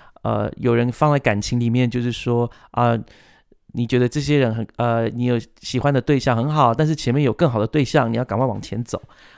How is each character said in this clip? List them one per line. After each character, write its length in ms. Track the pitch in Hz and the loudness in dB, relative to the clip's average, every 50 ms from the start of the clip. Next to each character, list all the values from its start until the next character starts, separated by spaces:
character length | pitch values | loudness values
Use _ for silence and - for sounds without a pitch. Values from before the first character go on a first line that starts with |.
| - - _ - - | -20 -20 _ -8 -4
呃， 280 | 117 113 107 104 - - - | -4 -2 -2 -2 -4 -6 -2
有 160 | 123 123 120 | 0 0 2
人 180 | 117 120 123 | 2 2 0
放 200 | 120 - 151 151 147 | 0 0 2 2 2
在 60 | 139 | 2
感 200 | - 120 104 104 | 2 0 0 0
情 200 | 104 - 120 120 | -2 -2 -2 0
里 100 | 120 117 | 0 2
面， 200 | 113 127 127 120 | 2 2 2 0
就 120 | 117 123 | 0 -2
是 100 | 120 123 | -2 -2
说， 380 | 113 - - 120 120 120 120 113 - - - _ | -4 -4 -2 -2 0 0 0 -2 -6 -14 -20 _
啊， 260 | - 120 120 120 117 110 - - - - - - _ _ _ _ - _ _ - - | -2 0 2 2 2 0 -4 -8 -18 -20 -20 -20 _ _ _ _ -20 _ _ -10 -6
你 120 | - 120 | -4 -2
觉 140 | 113 131 123 | 0 2 2
得 100 | 123 120 | 2 2
这 100 | - 151 | 0 -2
些 200 | 135 143 147 143 | -2 0 2 2
人 140 | 131 113 110 | 2 0 0
很， 120 | 113 110 - _ - | -4 -6 -6 _ -2
呃， 300 | 120 120 117 117 117 113 | 0 0 0 0 -2 -2
你 160 | 110 120 123 | -2 -2 0
有 140 | 123 120 117 113 - _ _ | 0 0 -2 -4 -8 _ _
喜 160 | - - - 123 | -10 -6 -4 0
欢 160 | - 143 143 | 0 2 2
的 80 | 131 | 2
对 180 | - - 147 131 | 2 2 0 2
象 160 | - 139 120 | 2 2 0
很 140 | 113 120 147 | 2 0 0
好， 240 | 156 156 135 117 117 | 2 2 4 4 4
但 140 | 123 156 151 | 2 2 0
是 80 | 160 | 0
前 180 | 143 - 123 120 | -2 -2 0 0
面 80 | 147 | 2
有 100 | 147 123 | 2 0
更 180 | 107 - 131 131 | 2 2 0 2
好 100 | 120 110 | 2 0
的 80 | 107 - | -2 0
对 180 | - 151 135 | 0 0 0
象， 260 | - - 147 123 113 | 2 2 0 0 2
你 60 | 113 117 | -2 -4
要 80 | 127 | -2
赶 100 | - 101 | -2 -2
快 120 | 110 131 127 | -2 -2 -2
往 120 | 101 104 | -2 -6
前 240 | - - 101 110 120 | -8 -8 -8 -8 -6
走， 160 | - - - - - - - - - - | -6 -8 -10 -10 -14 -20 -20 -20 -20 -20